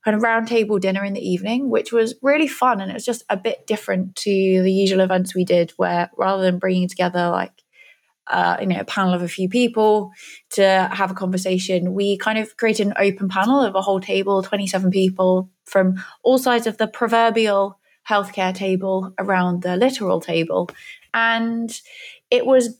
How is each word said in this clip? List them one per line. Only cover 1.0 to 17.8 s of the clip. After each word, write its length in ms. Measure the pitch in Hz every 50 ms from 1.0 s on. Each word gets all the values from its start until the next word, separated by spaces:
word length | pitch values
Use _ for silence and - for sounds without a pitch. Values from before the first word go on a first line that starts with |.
| 196
in 100 | 202 196
the 80 | 190
evening, 480 | - 190 180 180 190 208 226 247 285 262
which 220 | 226 220 - -
was 240 | - 233 220 226 262 _ -
really 240 | 269 285 311 320 277
fun. 340 | - - 247 254 240 196
And 80 | 190 190
it 60 | -
was 100 | 220 214
just 180 | - 233 233 - _
a 80 | 208 196
bit 300 | 185 226 - - - -
different 480 | 220 208 - - 196 185 185 190 185
to 160 | - - 208 202 190 190 190 190 185 185
the 80 | 190
usual 280 | 190 190 196 190 190 185
events 360 | 190 185 185 185 185 185 -
we 100 | 185 180
did, 280 | 180 180 175 170 165 - _
where 320 | 185 180 175 175 175 170 _ -
rather 240 | - 190 196 190
than 160 | 190 185 180 180
bringing 300 | 185 190 185 185 180 180
together, 420 | - - 180 180 175 180 175 175
like, 220 | 175 185 - - _ _ _ _ _ _ - - - _ _ _ _ _ _
uh, 320 | - - 180 180 175 175 -
you 60 | 202
know, 140 | 196 180 190
a 40 | 196
panel 300 | - - - 196 185 180
of 80 | 180
a 60 | 180 170
few 200 | 170 - 185 185
people 600 | 190 247 247 233 240 226 214 214 214 214 202 185 185 - - - - - _ _
to 380 | - - 196 190 190 190 185 180
have 200 | - 190 196 185
a 20 | 185
conversation, 800 | - 196 185 185 185 185 190 185 185 185 - 190 180 170 180 185
we 240 | 196 202 202 202 190
kind 220 | - 214 220 220
of 180 | 220 214 - -
created 300 | - 226 220 220 214 202
an 60 | 202 -
open 320 | 196 202 196 196 196 190
panel 320 | 185 190 185 233 262 277
of 140 | 269 214 190
a 60 | 190
whole 180 | 196 202 196 190
table, 420 | 190 - 196 190 196 196 202 190
twenty-seven 480 | 190 196 - 202 196 190 - 190 190 185
people 600 | 185 196 190 190 190 - 190 185 185 185 185 185 _ _ _
from 380 | - - 196 190 185 185 185 - - - _ _
all 160 | - 254 262
sides 260 | 262 254 240 233 233
of 120 | 226 214 -
the 100 | 220 214
proverbial 920 | - - 240 226 226 226 233 226 220 226 220 214 202 196 196 202 196 _